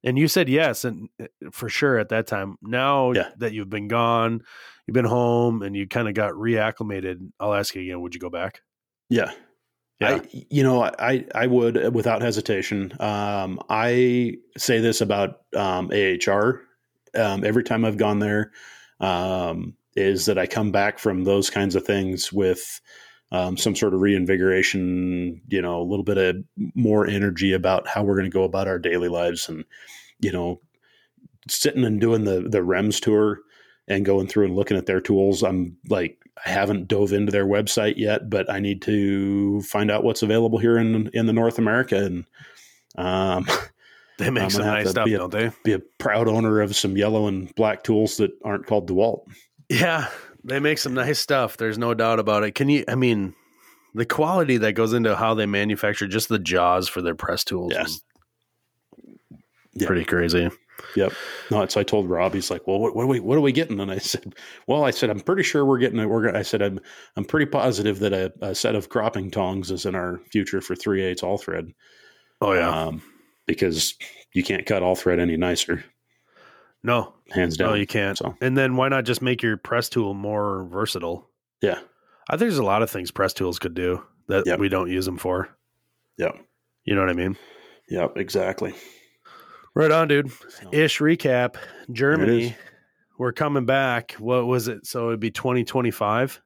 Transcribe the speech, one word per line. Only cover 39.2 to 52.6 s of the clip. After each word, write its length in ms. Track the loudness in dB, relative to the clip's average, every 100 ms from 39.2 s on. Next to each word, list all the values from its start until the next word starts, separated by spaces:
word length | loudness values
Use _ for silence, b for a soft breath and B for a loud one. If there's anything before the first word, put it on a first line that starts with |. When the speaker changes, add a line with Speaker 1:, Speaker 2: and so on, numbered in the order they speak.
| 0 0 0 -2
Speaker 2:
find 300 | -2 -2 0
out 120 | 2
what's 200 | 2 0
available 340 | 2 2 2 2
here 200 | 4 4
in, 320 | 4 0 0
in 120 | 0 2
the 80 |
North 240 | 4 2 2
America. 400 | 2 2 2 0
And, 220 | 0 -4 -10 B B B B B B -6
um, 480 | -2 0 0 0 -2
<laughs> 640 | -4 -6 _ _ -20 _ -4
Speaker 1:
They 120 | -2
make 140 | 0
Speaker 2:
I'm 60 | 0
Speaker 1:
some 100 | 0
Speaker 2:
gonna 80 | 0
have 60 | 2
Speaker 1:
nice 60 | 2
Speaker 2:
to 40 |
Speaker 1:
stuff, 140 | 2 2
Speaker 2:
be 80 | 0
a, 20 |
Speaker 1:
don't 140 | -2
they? 200 | -2 -2 0
Speaker 2:
be 100 | 0
a 60 | 0
proud 480 | -2 _ 0 2 2
owner 340 | 2 4 4
of 140 | 2 0
some 200 | 0 0
yellow 320 | 2 2 0
and 260 | -2 -6 0
black 280 | 0 0
tools 340 | 0 2 2 2
that 140 | 0 0 -6
aren't 220 | -6 0
called 200 | 0 2
DeWalt. 360 | 2 2 0 -10 B B _ _
Speaker 1:
Yeah, 400 | 0 2 0 -4 B B B
they 160 | -6 0
make 180 | 0 0
some 160 | -2
nice 240 | -2 0 -2
stuff. 400 | 0 0 0 -2
There's 200 | -4 -2
no 140 | -2 2
doubt 240 | 2 2
about 240 | 2 2
it. 100 | 0
Can 160 | 0